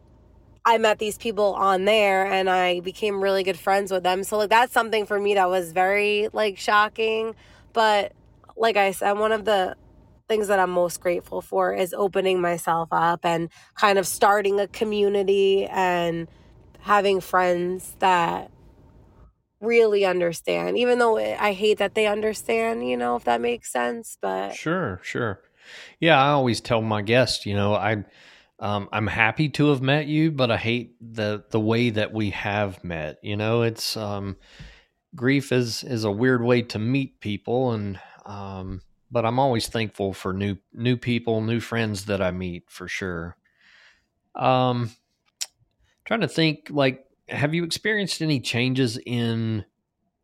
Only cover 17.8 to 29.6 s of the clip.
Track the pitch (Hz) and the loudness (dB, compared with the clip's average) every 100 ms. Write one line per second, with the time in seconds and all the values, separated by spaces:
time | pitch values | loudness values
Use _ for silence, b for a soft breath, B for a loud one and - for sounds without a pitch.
17.8 | - - 190 180 170 175 - - - _ | -10 -2 2 2 2 -2 -8 -20 -20 _
18.8 | - - - _ - _ _ _ 214 233 | -20 -20 -20 _ -20 _ _ _ 0 4
19.8 | 220 202 196 180 175 165 - 175 175 202 | 4 4 2 0 -2 -4 -4 -2 -2 0
20.8 | 247 247 233 220 214 214 208 185 214 208 | 0 2 2 2 -2 -2 -2 0 0 2
21.8 | 202 202 214 208 214 214 - 226 226 226 | 0 0 0 0 -2 -6 -4 -2 -2 -4
22.8 | - 123 120 240 - 117 120 120 - 123 | -4 -4 -2 -2 0 0 0 -4 -6 -4
23.8 | 120 233 226 - 101 95 98 - 151 180 | -2 -4 -12 -10 -6 -4 -6 -6 -4 -2
24.8 | 147 92 - 135 117 95 _ B B B | -4 -6 -8 -4 -4 -4 _ B B B
25.8 | B B 165 147 139 147 127 110 - 117 | B B 4 6 6 4 2 0 0 -2
26.8 | 110 107 104 120 120 - - 101 101 104 | 0 -2 2 2 2 -2 -2 0 2 2
27.8 | 98 110 95 b b b b _ 104 104 | 0 -2 -6 b b b b _ -4 -4
28.8 | 98 107 107 104 113 110 151 - | -4 -4 -2 2 0 2 -2 2